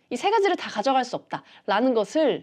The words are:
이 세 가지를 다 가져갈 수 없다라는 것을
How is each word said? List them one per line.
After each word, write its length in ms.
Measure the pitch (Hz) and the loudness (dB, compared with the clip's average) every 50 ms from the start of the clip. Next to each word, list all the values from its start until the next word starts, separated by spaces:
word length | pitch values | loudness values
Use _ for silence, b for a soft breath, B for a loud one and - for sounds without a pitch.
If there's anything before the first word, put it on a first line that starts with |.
| _ _ | _ _
이 40 | 247 | -8
세 160 | 247 - 403 | -4 -2 0
가지를 240 | 427 453 392 392 359 | 2 2 2 2 0
다 160 | - - 214 | -2 -4 -6
가져갈 340 | - 220 202 269 262 262 247 | -6 -2 -2 0 0 0 0
수 100 | - - | -2 -6
없다라는 800 | - - - - 165 - - - - _ - 196 208 247 262 247 | -10 -8 -10 -10 -10 -10 -16 -20 -10 _ 0 0 2 2 2 2
것을 480 | 226 202 - - 311 320 262 185 - | 2 0 0 0 2 2 2 0 -2